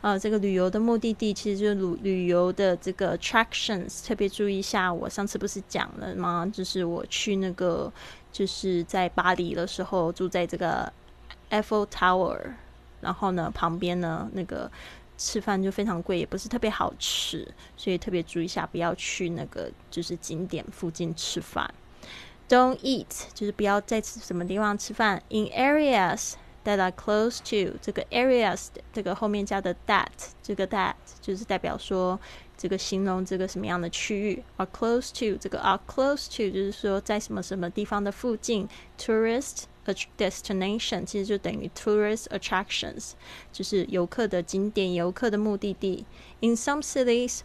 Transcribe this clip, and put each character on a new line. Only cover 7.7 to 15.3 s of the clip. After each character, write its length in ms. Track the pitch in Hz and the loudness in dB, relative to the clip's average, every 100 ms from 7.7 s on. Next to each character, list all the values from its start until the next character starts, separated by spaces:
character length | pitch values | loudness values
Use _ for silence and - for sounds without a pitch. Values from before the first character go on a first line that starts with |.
| 170 - - - - - | 2 -2 -8 -16 -18 -16
就 160 | - 196 | -2 -2
是 380 | - 190 180 | 0 0 0
在 240 | 165 196 175 | 0 0 2
巴 260 | - 180 | 2 2
黎 180 | 180 170 | 2 0
的 140 | 147 180 | -2 -4
时 160 | - | -4
候， 300 | 185 185 170 | 0 2 2
住 160 | 175 185 | 0 0
在 180 | 180 175 | 0 0
这 100 | 175 | 0
个 360 | 170 147 - - - - - - - | 0 0 -2 -8 -20 -20 -20 -20 -2
Eiffel 360 | 214 214 214 202 | 0 2 0 0
Tower， 520 | - 185 185 180 - - 247 - - - - | 2 4 6 2 -2 -8 -12 -18 -20 -20 -8
然 120 | - | -4
后 200 | 180 196 | 0 0
呢， 180 | 180 160 | 0 -2
旁 240 | - 170 170 | 0 -2 0
边 240 | 180 175 | 0 0
呢， 280 | 170 160 202 | -2 -2 -4
那 120 | 190 | -6
个 260 | 175 73 - - - - - - | -6 -6 -8 -12 -18 -18 -20 -8
吃 240 | - | -4